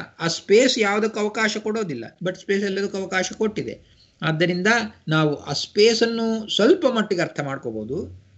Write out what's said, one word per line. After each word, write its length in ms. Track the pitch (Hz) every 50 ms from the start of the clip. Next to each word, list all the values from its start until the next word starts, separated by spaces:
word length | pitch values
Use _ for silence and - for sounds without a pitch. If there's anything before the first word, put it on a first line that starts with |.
| 165 - _ -
ಆ 80 | 160 170
ಸ್ಪೇಸ್ 520 | 165 - - - 196 220 262 254 - 240
ಯಾವುದಕ್ಕೂ 400 | 214 202 202 214 220 220 220 220
ಅವಕಾಶ 380 | 208 208 208 233 220 208 214 214
ಕೊಡೋದಿಲ್ಲ, 600 | 214 220 214 226 214 170 139 120 110 117 - - 151
but 160 | 180 180 -
ಸ್ಪೇಸ್ 240 | - - 196 196 202
ಎಲ್ಲದಕ್ಕೂ 340 | 202 190 196 196 190 196 196
ಅವಕಾಶ 340 | 190 180 190 185 185 - - -
ಕೊಟ್ಟಿದೆ. 640 | 220 220 214 - 127 113 - - - _ _ _ - _ _ -
ಆದ್ದರಿಂದ 460 | - 156 160 156 180 175 180 175 180 214 233 240 220 214 - - - -
ನಾವು 280 | 156 156 156 151 143
ಆ 180 | - - 151 147
ಸ್ಪೇಸನ್ನು 1040 | - - - - 208 208 226 226 226 233 233 226 226 226 226 220 220 214 - -
ಸ್ವಲ್ಪ 300 | - 202 262 370 370 320 262
ಮಟ್ಟಿಗೆ 340 | 240 226 208 - 196 175
ಅರ್ಥ 180 | 160 151 - -
ಮಾಡ್ಕೋಬಹುದು, 840 | 143 139 135 135 - 120 110 110 107 110 135 180 - - - - _ _ _